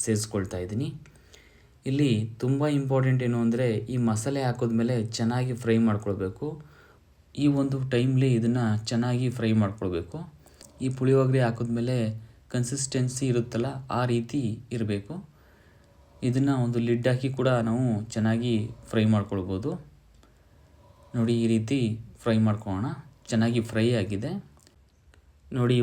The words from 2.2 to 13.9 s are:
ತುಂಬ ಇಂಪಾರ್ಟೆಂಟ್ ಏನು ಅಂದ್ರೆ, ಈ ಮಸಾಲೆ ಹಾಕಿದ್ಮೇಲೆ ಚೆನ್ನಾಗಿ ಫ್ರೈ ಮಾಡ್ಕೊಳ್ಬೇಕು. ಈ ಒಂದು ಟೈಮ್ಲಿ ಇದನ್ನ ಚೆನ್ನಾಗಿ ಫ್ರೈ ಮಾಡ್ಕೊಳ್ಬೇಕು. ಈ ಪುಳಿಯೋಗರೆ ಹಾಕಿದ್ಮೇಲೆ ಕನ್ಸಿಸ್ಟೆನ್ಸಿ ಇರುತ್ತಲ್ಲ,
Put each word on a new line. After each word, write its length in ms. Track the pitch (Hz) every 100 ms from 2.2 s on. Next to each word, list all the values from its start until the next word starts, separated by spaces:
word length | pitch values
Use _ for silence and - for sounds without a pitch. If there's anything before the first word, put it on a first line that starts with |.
| 110 - 127
ತುಂಬ 220 | 139 151 143
ಇಂಪಾರ್ಟೆಂಟ್ 420 | 135 135 131 127 120
ಏನು 120 | 120 117
ಅಂದ್ರೆ, 220 | 117 127 104 -
ಈ 40 | 127 117
ಮಸಾಲೆ 340 | 107 139 139 127
ಹಾಕಿದ್ಮೇಲೆ 480 | 123 120 113 117 123 104 110
ಚೆನ್ನಾಗಿ 360 | 117 123 127 113 117
ಫ್ರೈ 120 | 113 113
ಮಾಡ್ಕೊಳ್ಬೇಕು. 580 | 104 104 95 95 - 147 151 - - - - _ _ _ -
ಈ 40 | 143 139
ಒಂದು 160 | 139 135 131
ಟೈಮ್ಲಿ 360 | 120 131 131 135 117
ಇದನ್ನ 240 | 117 123 113 107 -
ಚೆನ್ನಾಗಿ 360 | 117 123 123 123 -
ಫ್ರೈ 140 | 110 110
ಮಾಡ್ಕೊಳ್ಬೇಕು. 560 | 98 101 95 85 85 156 180 - - - - - 131
ಈ 20 | 131
ಪುಳಿಯೋಗರೆ 440 | 131 135 131 131
ಹಾಕಿದ್ಮೇಲೆ 540 | 120 117 117 120 120 127 110 107 - - -
ಕನ್ಸಿಸ್ಟೆನ್ಸಿ 720 | 127 123 135 - 131 127 - 135
ಇರುತ್ತಲ್ಲ, 360 | 120 117 113 135 135 -